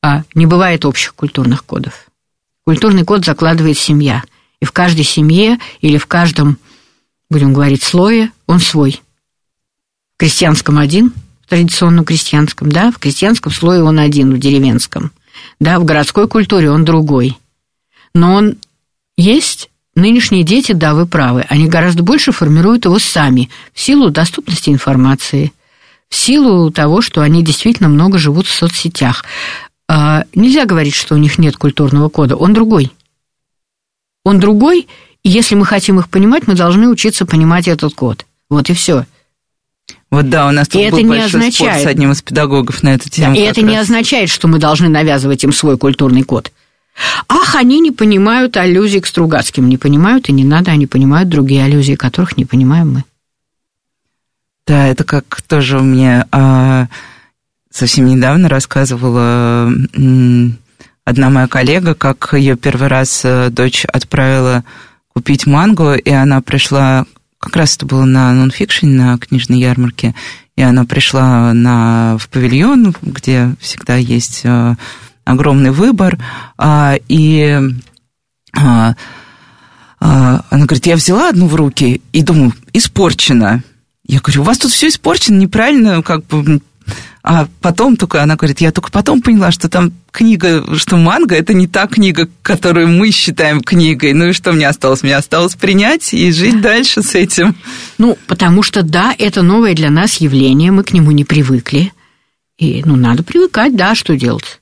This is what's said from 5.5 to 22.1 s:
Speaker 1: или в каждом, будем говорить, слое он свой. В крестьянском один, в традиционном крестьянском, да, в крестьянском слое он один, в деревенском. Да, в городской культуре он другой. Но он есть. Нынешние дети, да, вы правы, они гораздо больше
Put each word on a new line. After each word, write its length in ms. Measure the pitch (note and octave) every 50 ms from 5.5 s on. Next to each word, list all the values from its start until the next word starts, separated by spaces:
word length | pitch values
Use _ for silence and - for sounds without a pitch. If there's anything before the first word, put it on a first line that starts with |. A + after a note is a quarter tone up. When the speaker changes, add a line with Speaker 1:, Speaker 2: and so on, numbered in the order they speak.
| A#3+ A#3+ - - - _
Speaker 1:
или 160 | - D3+ D3
в 100 | D3 -
каждом, 520 | - - F3 F3 E3+ - - D3 D3 C#3+ - _ _ _ _ _ _ _ _ _ _ _ _ _ _
будем 220 | D#3+ D3+ C#3 C#3 C3+
говорить, 320 | C#3 C#3+ C#3+ C#3 C#3 -
слое 480 | - - F3 F3+ G#3 A#3 A3+ A3 A3+ - _ _
он 120 | - E3 F3+
свой. 420 | E3+ - - D#3 C#3+ C3+ C#3 - _ _ _ _ _ _ _ _ _ _ _ _ _ _ _ _ _ _ _ _ _ _ _
В 20 | _
крестьянском 600 | - D#3 - - F#3 D#3+ D3+ D3+ - - D3 D3
один, 340 | D3 C#3+ D3+ F#3+ A3+ B3 A#3+ - - - _ _ _
в 60 | _
традиционном 540 | - E3+ F3 E3+ - - F#3 E3+ E3+ E3+ D#3+
крестьянском, 680 | - E3 D#3 - - - D3+ D3 D3+ - - C#3+ D3 D3
да, 180 | E3 F#3+ A#3+
в 80 | A#3 -
крестьянском 540 | - C#3+ C#3 - - G3+ A#3 A#3 - D#3+ D3+
слое 300 | - - E3 F3+ F3+ E3
он 160 | D#3 D#3 D#3
один, 340 | D3+ D3 D3 D3 C3+ C3+ C3
в 40 | B2+
деревенском. 760 | C3 C#3 C#3 C#3 C3+ C3+ A2+ A#2+ - - - - - D#3 _ _ _ _ _ - - - _ _
Да, 180 | D3 D#3 F3 F3
в 60 | F3
городской 420 | D#3 D#3 D3+ D3 - - - G3+
культуре 440 | A3+ - A3+ G#3 F#3 G#3+ F#3+ E3 D3
он 140 | C#3+ D#3 E3
другой. 540 | D#3 E3 D#3+ D#3 D3 C#3+ C3 B2 C3 B2+ - _ _ _ _ _ _ _ _ _ _ _ _ _ _ _
Но 220 | F3 E3+ F3 F#3
он 220 | G3+ G#3+ G#3+ - - - _ _ _ _ _ _ _ _ _ _
есть. 520 | - E3+ G3 A3+ D4+ - - - - - _ _ _ _ _ _
Нынешние 480 | E3 F3 G#3 A#3 A#3+ A#3 - G#3 F#3+ E3+
дети, 260 | D#3 G3 B3 - -
да, 240 | A3 E3+ D#3 D#3 D3+
вы 100 | D3+ E3+
правы, 400 | F3 - E3 C#3 B2+ B2 B2+ - -
они 180 | C3+ D3 D#3
гораздо 380 | D#3+ E3 E3+ E3 F3+ F3 E3+ E3+
больше 260 | F3